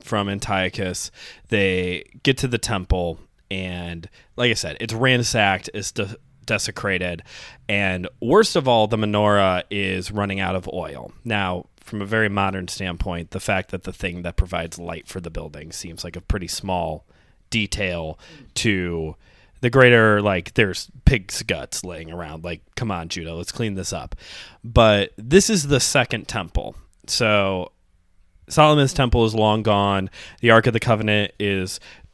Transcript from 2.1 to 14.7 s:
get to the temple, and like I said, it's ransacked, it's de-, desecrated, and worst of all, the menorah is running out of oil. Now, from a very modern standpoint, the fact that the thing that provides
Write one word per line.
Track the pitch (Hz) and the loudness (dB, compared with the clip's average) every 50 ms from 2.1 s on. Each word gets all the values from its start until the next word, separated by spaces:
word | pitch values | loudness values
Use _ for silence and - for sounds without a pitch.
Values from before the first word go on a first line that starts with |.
| _ - - | _ -4 0
get | 135 127 - | 0 0 0
to | 139 127 | 0 -2
the | 120 113 | -2 -2
temple, | - - 113 92 90 - 95 90 87 85 80 - - _ _ _ _ - | -2 -4 -4 -4 -2 0 0 0 0 -4 -6 -8 -14 _ _ _ _ -8
and | 98 92 92 92 90 90 87 85 85 85 82 - _ - _ _ - | -8 -6 -6 -6 -8 -8 -8 -8 -10 -12 -14 -18 _ -20 _ _ -6
like | 120 123 120 | -2 0 0
I | 107 | 0
said, | - - 80 - - | 0 -4 -8 -8 -8
it's | 117 107 | -8 -6
ransacked, | 113 110 131 131 127 120 117 - - 113 104 98 95 90 - 87 | -4 0 2 2 2 2 0 0 2 2 2 2 2 0 -4 -8
it's | - 104 95 - | -10 -8 -10 -8
de-, | - 120 101 95 - - _ _ _ _ - | -6 -6 -6 -6 -8 -16 _ _ _ _ -6
desecrated, | - 110 101 - - - - - 101 95 90 90 90 85 82 - - - - - - - - - - | -4 -4 -2 -2 -6 -8 -6 -4 -2 -2 -2 -2 -4 -6 -8 -12 -18 -20 -20 -20 -20 -20 -16 -6 -2
and | 101 101 98 95 92 90 90 - - - | 0 0 0 0 -2 -4 -6 -8 -10 -6
worst | - 117 165 208 226 - - | 0 4 6 6 6 4 2
of | 175 135 | 0 2
all, | 127 120 113 107 104 | 4 4 4 4 2
the | 117 | 2
menorah | 107 107 104 104 104 104 104 104 101 98 95 90 90 - - | 0 0 0 2 2 4 4 4 4 4 4 2 0 -4 -4
is | 104 101 98 92 92 92 95 - | -6 -4 -2 -2 -2 -4 -6 -6
running | 104 104 101 101 95 98 | -4 -4 -2 -2 -2 -2
out | 95 92 92 | -2 -2 -2
of | 92 92 - | -4 -6 -6
oil. | - 90 82 76 69 60 58 - - - | -8 -8 -8 -8 -10 -14 -16 -16 -18 -12
Now, | - 117 107 101 98 92 90 90 - _ _ | -6 -4 -2 -2 0 -2 -4 -6 -8 _ _
from | _ _ - 110 104 | _ _ -10 -8 -8
a | 98 | -4
very | 98 113 110 110 101 | 0 0 2 2 2
modern | 101 101 98 95 95 95 92 | 2 2 0 0 0 -4 -6
standpoint, | - - - 98 90 85 - - 98 87 85 82 - | -8 -8 -6 -6 -6 -4 -4 -4 -4 -4 -6 -8 -8
the | - 95 | -10 -8
fact | - - 98 92 90 - | -4 -2 -2 -2 -2 -6
that | - 87 - | -10 -10 -10
the | 95 | -12
thing | 90 - - 90 87 90 | -12 -8 -8 -8 -8 -6
that | 87 87 - | -10 -8 -4
provides | - 95 90 92 85 82 82 | -4 -4 -2 -2 -6 -6 -6